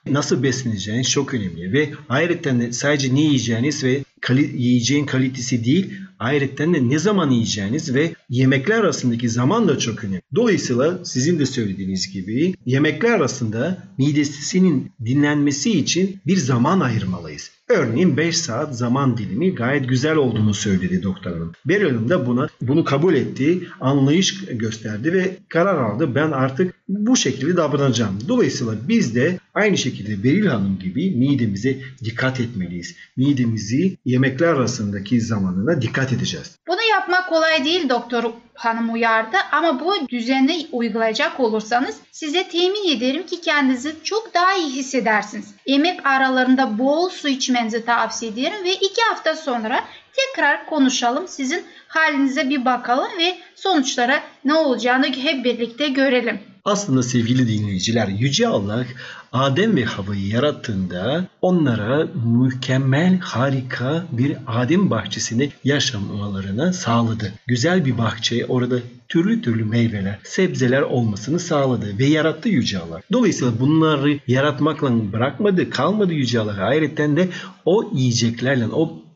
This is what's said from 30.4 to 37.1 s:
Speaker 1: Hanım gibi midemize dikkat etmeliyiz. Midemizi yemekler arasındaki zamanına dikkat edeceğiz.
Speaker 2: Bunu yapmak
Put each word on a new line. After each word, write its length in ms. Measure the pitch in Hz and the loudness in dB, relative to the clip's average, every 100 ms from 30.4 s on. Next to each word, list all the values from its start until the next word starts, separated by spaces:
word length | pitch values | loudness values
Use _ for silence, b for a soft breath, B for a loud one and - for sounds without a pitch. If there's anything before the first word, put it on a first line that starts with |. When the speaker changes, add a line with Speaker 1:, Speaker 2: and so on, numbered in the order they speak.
| 202 | 2
Speaker 1:
Hanım 340 | 113 98 92 | 2 0 -2
gibi 320 | 92 113 190 | -4 -2 0
midemize 640 | 120 135 127 110 95 127 131 B B | 2 2 2 0 0 -2 -2 B B
dikkat 360 | 110 - 131 123 | -8 -2 -2 -2
etmeliyiz. 560 | 113 95 87 87 - B B - | -4 -4 -6 -8 -12 B B 0
Midemizi 800 | 139 135 117 110 104 131 190 - 123 | 2 2 0 -2 -2 0 0 -2 0
yemekler 420 | 127 135 131 170 | 2 2 2 2
arasındaki 720 | 147 113 - 104 101 - 120 | 2 0 -2 -4 -6 -2 0
zamanına 600 | 101 107 92 90 120 165 | 0 -2 -2 0 0 0
dikkat 320 | 113 135 131 | 0 -2 -2
edeceğiz. 420 | 127 - 82 - - - | -2 -2 -6 -12 -14 -6
Speaker 2:
Bunu 140 | 370 453 | -2 0
yapmak 380 | 403 370 | 0 2